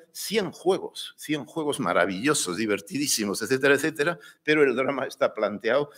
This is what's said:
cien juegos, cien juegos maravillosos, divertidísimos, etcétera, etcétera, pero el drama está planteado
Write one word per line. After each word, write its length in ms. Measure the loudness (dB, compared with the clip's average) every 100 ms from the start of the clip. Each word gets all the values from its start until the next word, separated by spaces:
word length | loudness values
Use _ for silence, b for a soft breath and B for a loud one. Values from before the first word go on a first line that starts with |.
| -14
cien 400 | -12 -4 -2 -2
juegos, 640 | -2 0 0 -4 -12 -16 -12
cien 260 | -6 -6 -4
juegos 340 | -4 -4 -2
maravillosos, 760 | 2 2 2 2 0 0 0 -2
divertidísimos, 840 | 0 -2 -2 -4 -2 0 0 -2
etcétera, 320 | 0 2 4
etcétera, 460 | 4 2 -2 -2 -4 B B
pero 200 | 0 4
el 120 | 4 4
drama 320 | -2 -2 -6
está 260 | 0 -2
planteado 560 | 2 -2 0 0 0 0